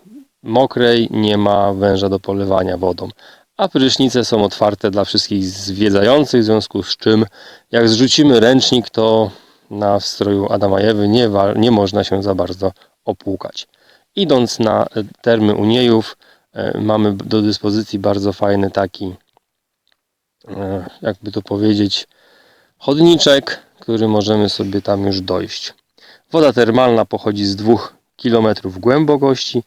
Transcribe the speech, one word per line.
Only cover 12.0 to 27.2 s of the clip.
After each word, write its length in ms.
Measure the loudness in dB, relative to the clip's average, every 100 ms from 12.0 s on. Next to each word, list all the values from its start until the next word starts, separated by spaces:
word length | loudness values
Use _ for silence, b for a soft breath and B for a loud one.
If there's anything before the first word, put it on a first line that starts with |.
się 200 | -2 -2
za 120 | -2 -2
bardzo 360 | -4 -6 -8 b b b -10
opłukać. 640 | -8 -8 -8 -10 -14 -18 b b b b -4
Idąc 440 | 0 2 2 0
na, 240 | 0 0
e, 40 | -2 -6 -10 -4
Termy 340 | 0 2 2 2
Uniejów, 640 | 0 2 2 2 0 -10 b b b
e, 240 | -8 -6 -4
mamy 360 | -2 0 0
do 280 | -2 -4 -2
dyspozycji 580 | -2 -2 -2 -4 -4 -4
bardzo 340 | -2 -2 -4
fajny 380 | -2 -2 0 -2
taki, 440 | -2 -4 -6 -14 -14 _ _ _ _ _ _ _ _ _ _ _ _ -16
e, 380 | -12 -8 -8 -10 -10
jakby 300 | -8 -8 -10
to 100 | -10
powiedzieć, 680 | -6 -2 0 2 0 -4 -10 b b b b b b b
chodniczek, 840 | -4 2 4 4 4 2 0 -10 _ _
który 280 | -6 -2 0
możemy 420 | 0 0 0 0
sobie 320 | -2 -6 -4
tam 240 | -4 -2 -2
już 160 | -4
dojść. 520 | -4 -6 -6 -12 -14 -16 _ b b b _
Woda 220 | 2 2
termalna 520 | 4 2 4 4 2 0
pochodzi 400 | -4